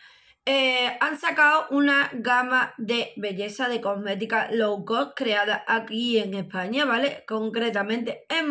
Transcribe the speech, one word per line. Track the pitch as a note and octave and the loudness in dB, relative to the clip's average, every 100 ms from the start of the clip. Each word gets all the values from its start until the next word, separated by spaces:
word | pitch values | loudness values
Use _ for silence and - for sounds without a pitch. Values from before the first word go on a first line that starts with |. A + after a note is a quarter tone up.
| - - _ _ - | -20 -20 _ _ -2
Eh, | C4+ C4 B3+ B3 B3 | 2 2 2 0 0
han | D4 D4 | -2 0
sacado | E4 D4+ D4 D#4 D4+ | 0 4 6 6 2
una | C#4 C#4+ C#4 - | 2 4 4 2
gama | B3 A#3+ B3 B3+ B3+ - - | -2 2 2 2 0 0 -4
de | G#3+ A#3 - - | -2 -2 -2 -6
belleza, | G3+ F#3 G#3 G#3 B3 | -6 -4 -6 -4 -2
de | A#3 | -2
cosmética | G3 G3+ G3+ G3 A3 A3+ - | -2 -2 -4 -4 0 0 0
low | A3+ G#3 G3+ | 0 0 0
cost | G3+ A#3 C#4 - | -2 -2 -2 -4
creada | B3 G#3 G#3 - - | 0 2 2 0 0
aquí | A3 A3 A3 A#3+ A3 | -2 -2 -4 0 2
en | G3 | 0
España, | G3 F#3+ F#3 F#3 C4 C#4 | -4 -6 -6 -2 0 2
¿vale? | A#3 C#4 - - | 2 0 -2 -6
Concretamente | A3 A3 A3+ A#3 G3+ G3+ A#3+ A3+ - - | -4 -2 -2 0 0 -2 -2 -4 -8 -4
en | E4 D4+ | -2 0